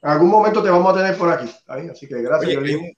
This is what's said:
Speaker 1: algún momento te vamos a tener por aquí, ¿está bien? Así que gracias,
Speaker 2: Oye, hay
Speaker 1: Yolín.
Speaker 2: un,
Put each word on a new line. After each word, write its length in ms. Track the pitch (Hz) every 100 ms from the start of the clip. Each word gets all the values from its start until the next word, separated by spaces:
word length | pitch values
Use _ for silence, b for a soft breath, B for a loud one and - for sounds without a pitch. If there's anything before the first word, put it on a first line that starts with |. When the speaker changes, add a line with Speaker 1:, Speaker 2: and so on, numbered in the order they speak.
| 147
Speaker 1:
algún 160 | 151 175
momento 320 | 214 214 208
te 80 | 196
vamos 220 | 180 185
a 40 | 190
tener 200 | 190 175
por 140 | 175
aquí, 160 | 151 120
¿está 300 | - _ 131
bien? 140 | 170
Así 160 | - 135
que 140 | 123
gracias, 280 | 120 151 170
Speaker 2:
Oye, 100 | 143
hay 140 | 143
Speaker 1:
Yolín. 120 | 147
Speaker 2:
un, 80 | 170